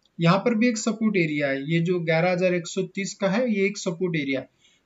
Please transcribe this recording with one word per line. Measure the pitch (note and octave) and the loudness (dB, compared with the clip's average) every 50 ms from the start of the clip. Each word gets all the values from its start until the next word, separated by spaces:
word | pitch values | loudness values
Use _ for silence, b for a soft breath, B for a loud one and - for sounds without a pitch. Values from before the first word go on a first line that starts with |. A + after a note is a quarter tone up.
| _ _ _ - | _ _ _ 2
यहाँ | E3 E3 F#3 G3 | 4 4 4 4
पर | G3+ B3 A#3 | 2 2 2
भी | G#3+ B3 | 2 2
एक | B3 A3+ | 2 0
support | - - A3+ G#3+ - A3 G#3+ F#3 | 0 -2 -4 -2 0 0 0 2
area | F3+ E3 D3+ D3+ D3 C#3+ | 2 0 0 0 -2 -2
है, | C3+ C3+ C#3 C#3 | -2 -2 -2 -2
ये | D3+ E3 E3+ | -2 0 0
जो | E3 F#3 F3+ F3+ | 0 0 0 -2
ग्यारह | E3 E3 D#3+ E3 E3+ F3+ | 0 0 2 2 2 2
हजार | F3+ F3 F#3 F3+ F3+ | 2 2 2 0 0
एक | F3 E3 | -2 -4
सौ | - - G3 F#3 - - | -4 -4 -4 -4 -4 -6
तीस | G3 G3 - - | -6 -8 -8 -4
का | - G3 F#3+ | -2 -2 0
है, | F#3 A#3 C4 A#3+ | 0 0 0 0
ये | G#3 G3 G3 | 2 2 0
एक | G3+ G3+ | 0 -2
support | - - F#3+ F3 E3+ F#3 F3 E3 | -4 -6 -6 -4 -2 -2 -2 -2
area | D3+ C#3+ C#3 C3+ C3 | -2 -2 -2 -4 -4
है। | C#3 - _ _ _ _ _ _ _ | -6 -8 _ _ _ _ _ _ _